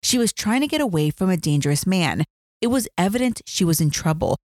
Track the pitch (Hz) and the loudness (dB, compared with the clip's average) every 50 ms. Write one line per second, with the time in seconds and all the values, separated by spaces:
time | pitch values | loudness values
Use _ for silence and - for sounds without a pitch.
0 | - - - 254 233 208 - - - 214 220 254 285 285 - 311 302 240 175 156 | 0 0 0 2 2 0 -2 -2 -2 0 0 0 0 0 0 -2 -2 0 0 0
1 | 151 151 - - 190 190 185 165 - 160 147 147 135 143 143 143 - 185 185 185 | 0 0 0 0 0 0 0 0 0 0 0 2 2 0 0 0 0 0 0 0
2 | 170 139 85 98 151 _ _ _ _ _ _ _ - 233 240 269 220 - _ - | 0 0 0 -2 -4 _ _ _ _ _ _ _ -2 0 0 0 -2 -2 _ 0
3 | 202 202 202 247 254 247 226 - - - - - 190 165 165 151 160 147 143 - | 0 0 2 0 0 0 -2 -4 -10 -10 -2 0 2 2 2 2 2 0 0 0
4 | - 160 160 160 - - - - _ _ _ | -2 -2 -2 0 0 -2 -2 -4 _ _ _